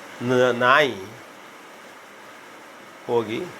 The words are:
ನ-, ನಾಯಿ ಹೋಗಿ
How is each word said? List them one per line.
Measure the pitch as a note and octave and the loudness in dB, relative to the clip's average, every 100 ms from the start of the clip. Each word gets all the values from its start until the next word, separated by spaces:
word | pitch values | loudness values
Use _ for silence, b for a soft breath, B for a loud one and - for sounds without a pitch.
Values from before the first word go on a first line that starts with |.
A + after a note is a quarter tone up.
| - - | -20 -10
ನ-, | B2 B2+ B2+ | 0 2 2
ನಾಯಿ | A#2+ B2 C#3+ C#3 G2+ G2 - - - - - - - - - - - - - - - - - - - - | 2 4 4 4 -2 -14 -18 -20 -20 -20 -20 -20 -20 -20 -20 -20 -20 -20 -20 -20 -20 -20 -20 -20 -18 -2
ಹೋಗಿ | A#2+ G#2+ A#2 F3+ | -2 -2 -8 -10